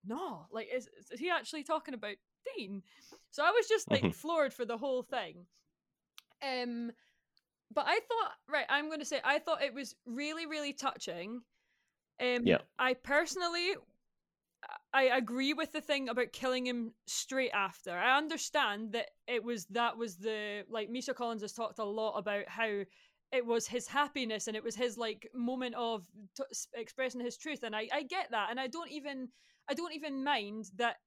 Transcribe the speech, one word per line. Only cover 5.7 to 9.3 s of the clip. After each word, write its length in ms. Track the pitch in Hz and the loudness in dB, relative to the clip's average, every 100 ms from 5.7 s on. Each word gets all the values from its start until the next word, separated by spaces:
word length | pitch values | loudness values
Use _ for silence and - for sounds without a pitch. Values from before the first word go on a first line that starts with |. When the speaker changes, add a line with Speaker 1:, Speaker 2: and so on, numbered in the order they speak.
| _ _ _ _ - _ _ | _ _ _ _ -20 _ _
Speaker 1:
Um, 480 | 277 254 247 233 233 233 _ _ _ _ _ _ _ | -4 -2 -2 -2 -4 -8 _ _ _ _ _ _ _
but 120 | 220 277 | 0 4
I 140 | 381 | 2
thought, 320 | 453 453 440 - - | 2 0 0 -2 -2
right, 180 | 294 254 | -2 2
I'm 220 | 277 302 | 2 2
gonna 140 | 311 294 | -4 -2
say, 140 | 285 | 0
I 140 | - | 4